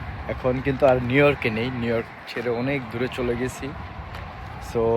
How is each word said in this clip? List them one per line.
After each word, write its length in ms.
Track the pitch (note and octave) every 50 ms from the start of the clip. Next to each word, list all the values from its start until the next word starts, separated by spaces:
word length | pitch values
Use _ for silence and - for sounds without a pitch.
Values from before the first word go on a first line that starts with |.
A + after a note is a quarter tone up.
| - - - - - -
এখন 320 | A2+ - - B2+ B2+ C3 C3
কিন্তু 220 | C#3 C3 B2 D3
আর 160 | C3 B2+ B2+
নিউ 140 | B2 A#2+ B2+
ইয়র্কে 340 | C#3+ C#3+ D3 C3+ - - A#2+
নেই, 200 | A2 A2 A#2 C3
নিউ 200 | B2+ A#2+ A#2 A#2
ইয়র্ক 160 | A#2 A#2 A2+ - - - - -
ছেড়ে 220 | - B2+ A2+ A#2+
অনেক 300 | A#2 A#2 B2 C3+ C#3+ C#3 B2+ A2
দূরে 160 | A2+ A#2 B2+ B2
চলে 280 | - - B2 A#2+ A#2+
গেছি। 320 | A#2 B2+ B2+ - - C#3 C3+ - - - - - - - - - - - - - - - - - - - -
So, 80 | - A#2 A2+ A2+ A#2